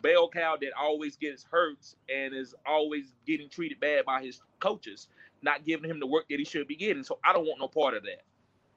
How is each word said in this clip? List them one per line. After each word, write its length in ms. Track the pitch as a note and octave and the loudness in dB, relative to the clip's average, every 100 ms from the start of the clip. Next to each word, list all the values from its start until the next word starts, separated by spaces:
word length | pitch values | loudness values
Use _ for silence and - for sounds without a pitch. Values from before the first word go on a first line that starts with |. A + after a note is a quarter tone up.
bell 260 | D3 F3 E3+ | 6 6 6
cow 300 | F3 E3 D3+ | 2 0 0
that 120 | C#3 - | -4 -2
always 380 | D3+ D3+ D3+ - | 0 0 -4 -6
gets 300 | D3+ C3 - | -8 -8 -2
hurt 280 | E3+ E3 C#3+ - - - | 2 2 -2 -18 -16 -6
and 200 | C3+ C3+ | -4 -4
is 200 | C3+ B2+ - C#3+ | -6 -10 -8 0
always 480 | D#3 D3+ D3+ C3+ _ - | 2 2 -2 -8 _ -4
getting 220 | D#3 C#3+ | -4 -4
treated 320 | - D#3+ C#3+ | -8 -6 -2
bad 240 | D3 D3 | 2 2
by 180 | C3+ C3 | 2 -2
his 200 | C3 B2 _ - | -4 -14 _ -4
coaches, 480 | F#3 A3 A2+ G2+ - _ - _ | -2 -2 -10 -18 -20 _ -20 _
not 220 | C#3+ D3 | -2 -2
giving 260 | D#3 D#3+ D#3+ | 0 -4 -4
him 80 | D#3 | -6
the 100 | C3+ | 0
work 200 | D#3 D#3 | 0 0
that 100 | C#3+ | -6
he 40 | |
should 240 | D3 D#3+ C#3+ | -4 -4 -6
be 80 | D3+ | -4
getting. 280 | G#3 D3+ | -4 -4
So 160 | C3 C3+ | -4 0
I 80 | D#3 | 2
don't 140 | F3+ D#3 | 4 2
want 160 | C3+ | -4
no 80 | C3+ | -4
part 240 | D#3 C#3 | 0 2
of 100 | A2 | 0
that. 200 | G2 F2+ _ _ _ _ _ | -6 -12 _ _ _ _ _